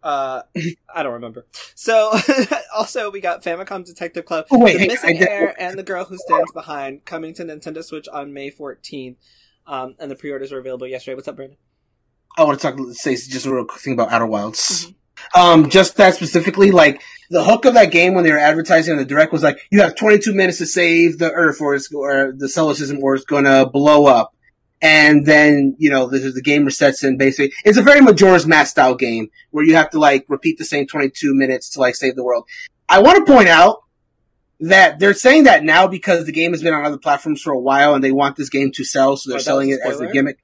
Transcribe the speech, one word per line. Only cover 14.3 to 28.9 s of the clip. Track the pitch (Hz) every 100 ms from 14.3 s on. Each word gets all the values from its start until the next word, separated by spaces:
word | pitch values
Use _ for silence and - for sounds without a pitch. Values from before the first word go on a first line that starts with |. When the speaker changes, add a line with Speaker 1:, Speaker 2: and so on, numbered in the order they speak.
| 107 104 110 - - -
Speaker 1:
Mm-hmm. | _ _ _ - 180
Speaker 2:
Um, | 175 165 147
just | 190 185 -
that | 196 180
specifically, | 156 175 165 185 202
like, | 180 151 135 - - _
the | 170
hook | 175 233
of | 262
that | 240 190
game | 170 180
when | 185
they | 170
were | 151
advertising | 147 160 165 165 156
on | 151
the | 135
Direct | 143 156
was | 156
like, | 147 139 -
"You | 202
have | 175 -
twenty-two | 214 208 214
minutes | 196 190 175
to | 160
save | 180 170 165 170 156
the | 165
Earth, | 156 165 151
or | 151
it's, | 143 139
or | 143 139 139 135 131
the | 139
solar | 170 156
system, | 143 139 143
or | 135
it's | 135
gonna | - 143 139 135 131
blow | 139 147 147
up." | 143 120 110 _ _ _ _ _
And | 160 156 151 151
then, | 143 151 151 147 139 135
you | 151
know, | 139 127
the, | 135
the | 135 127
game | 127 147 143
resets | - 143 135
in | 139 131
basically. | 135 135 139 -
It's | 208 208
a |
very | 220 285
Majora's | 262 180 190 180 160
Mask | 156 147
style | - 131